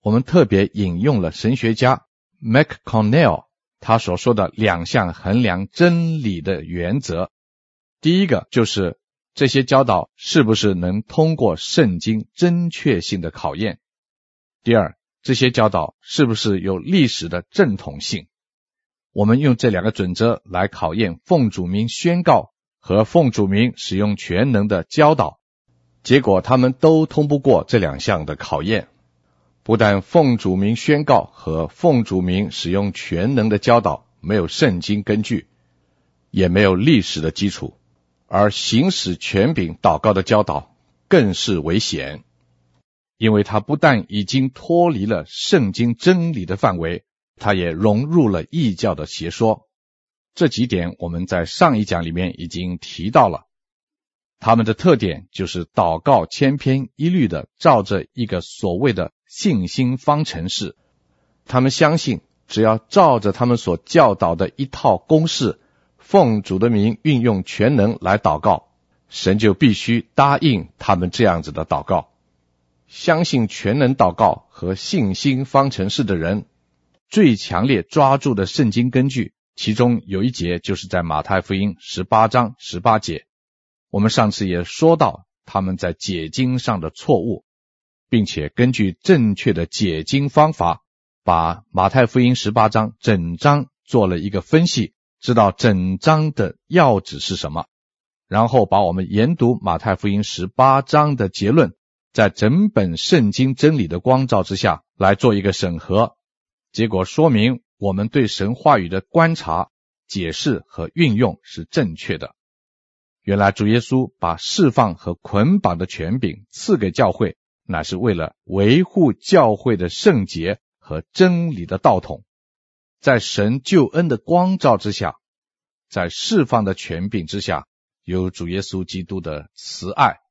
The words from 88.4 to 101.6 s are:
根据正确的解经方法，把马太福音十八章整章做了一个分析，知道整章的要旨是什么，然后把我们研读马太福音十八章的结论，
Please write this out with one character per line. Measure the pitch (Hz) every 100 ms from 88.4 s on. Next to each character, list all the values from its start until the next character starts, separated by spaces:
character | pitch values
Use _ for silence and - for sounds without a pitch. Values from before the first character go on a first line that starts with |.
| 73
根 | - 123
据 | 123 101 87
正 | - 175 113
确 | 98 -
的 | 85
解 | 85 - 104 80
经 | 80 139 143
方 | 151 156
法， | - 87 82 _ _ _ _
把 | - 85 82 85 _
马 | 92 95
太 | 131
福 | 120 131
音 | 123
十 | 127 104
八 | 110 110
章 | 110 110 -
整 | - 101 85 85
章 | 143 143 - _ _
做 | 123 98
了 | 90
一 | 98
个 | 98
分 | - 156 170
析， | - 95 _ _ _
知 | -
道 | 117 104
整 | - 120 95 92 92
章 | - 156 156
的 | 143 98 - _
要 | 170 147 104
旨 | - 71
是 | -
什 | 92 78
么， | 78 - _ _ _ _ _ _
然 | 101 117
后 | 131 101
把 | 98
我 | 95
们 | 90 92
研 | 101 120 170
读 | 120 123
马 | 95 82
太 | 113 95
福 | 104
音 | 101
十 | 104 - 92
八 | - 131 135
章 | 135 151 151 135
的 | 98
结 | - 98
论， | 151